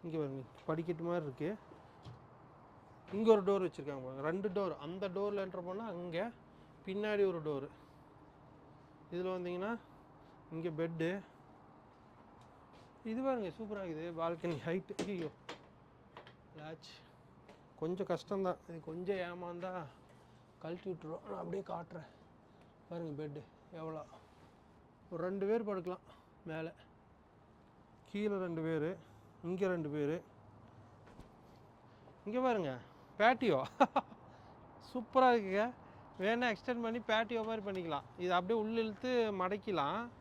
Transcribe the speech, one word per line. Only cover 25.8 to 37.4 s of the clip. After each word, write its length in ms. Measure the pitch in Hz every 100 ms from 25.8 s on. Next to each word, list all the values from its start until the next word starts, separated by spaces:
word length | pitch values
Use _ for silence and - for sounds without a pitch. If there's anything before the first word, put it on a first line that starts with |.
| 175 180 - - - - 170
மேலே, 200 | 160 160 - - - - - - - - - - - - - -
கீழே 260 | 208 208 202
ரெண்டு 160 | 180 165 160
பேர், 220 | 160 156 190 - - - - 170
இங்க 160 | 180 190
ரெண்டு 160 | 175 151
பேர். 200 | 151 143 170 - - - - - - - - - - - - - - - - - - - - 208
இங்க 120 | 240 254
பாருங்க 240 | 220 151 127 - - - -
பேட்டியோ 400 | 220 254 233 139 131 -
<laughs> 240 | - - - - - - - - - - -
சூப்பரா 380 | 254 226 254 254
இருக்குங்க. 300 | 240 196 190 233 - - - - -
வேணா 260 | 190 240 247
எக்ஸ்டெண்ட் 300 | 208 - 240
பண்ணி 140 | 233 233 220
பேட்டியோ 300 | 220 220 233